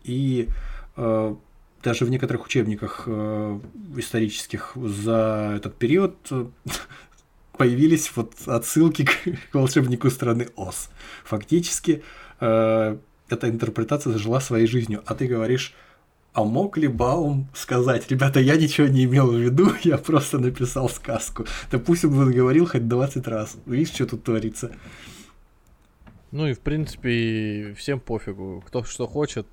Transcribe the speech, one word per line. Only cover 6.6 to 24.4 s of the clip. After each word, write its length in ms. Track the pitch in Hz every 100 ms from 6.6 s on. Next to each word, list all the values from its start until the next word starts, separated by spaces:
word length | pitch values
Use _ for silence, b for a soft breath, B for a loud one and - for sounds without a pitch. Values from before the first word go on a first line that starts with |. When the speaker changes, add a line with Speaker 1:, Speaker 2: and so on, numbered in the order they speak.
| -
Speaker 1:
<laughs> 920 | - - - - _ _ _ _ -
появились 540 | 127 123 156 160 - -
вот 180 | 110 - -
отсылки 580 | 117 - 156 165 147 143
к, 60 |
<laughs> 400 | - 180 147 -
к 40 | 143
волшебнику 540 | 131 147 127 123 131
страны 400 | - 123 117 120 -
Оз. 340 | 92 - - B B B
Фактически, 800 | - 107 - 180 170 - - 165 B B B B
э, 580 | 117 113 110 110 107 107 _ _ -
эта 200 | 117 123
интерпретация 640 | 113 113 107 113 143 135
зажила 260 | 110 107 127
своей 260 | 135 117 113
жизнью. 340 | 123 110 101 -
А 100 | 110
ты 100 | 127
говоришь, 460 | 120 113 131 - b b b b _ _
а 100 | -
мог 340 | 107 123 196 160
ли 100 | 147
Баум 640 | 117 123 160 147 139 135
сказать: 560 | - - 127 127 117 -
"Ребята, 280 | 131 135 135
я 160 | 131 156
ничего 300 | 151 147 143
не 180 | 131 131
имел 260 | 135 131
в 40 | 117
виду, 320 | 120 135 196 -
<laughs> 60 |
я 140 | 170 143
просто 400 | - 156 - 143
написал 500 | 123 127 127 135 127
сказку"? 580 | - - 117 - - 113 B B
Да 80 | 131
пусть 260 | 131 170 165
он 100 | 139
бы 160 | 131
говорил 360 | 127 127 151 170
хоть 200 | 135 117
двадцать 400 | 123 135 135 123
раз. 300 | 110 107 - -
Видишь, 240 | 123 165
что 120 | - 131
тут 180 | 113
творится? 480 | - 113